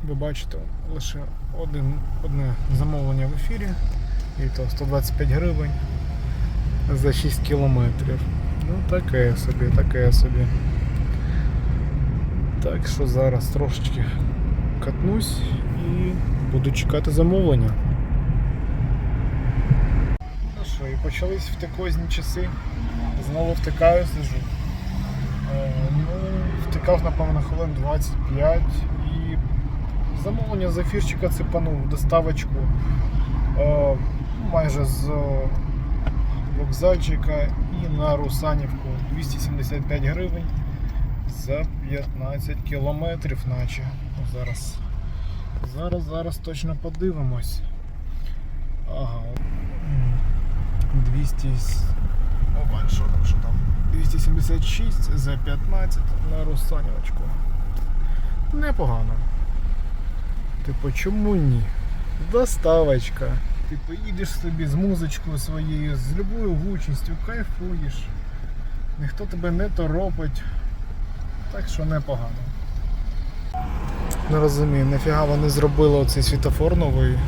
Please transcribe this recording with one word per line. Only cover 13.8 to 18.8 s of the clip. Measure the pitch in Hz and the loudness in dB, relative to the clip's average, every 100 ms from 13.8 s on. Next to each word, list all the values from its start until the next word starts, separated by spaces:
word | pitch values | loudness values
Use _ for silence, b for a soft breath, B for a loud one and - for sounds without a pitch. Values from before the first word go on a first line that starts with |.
| - 135 - - - - - - - - | -2 0 -2 0 -2 0 0 0 0 -2
катнусь | - - 185 220 220 - - - - - | -2 0 0 2 0 -2 0 -2 -2 -2
і | - 180 180 180 - - 127 | -2 0 0 0 0 0 0
буду | 135 135 | 0 0
чекати | 127 - 151 151 | 0 0 0 2
замовлення. | 151 165 190 170 127 110 - - - - - - - - - - - | 4 4 4 4 4 4 2 0 0 0 0 2 2 0 0 -2 -2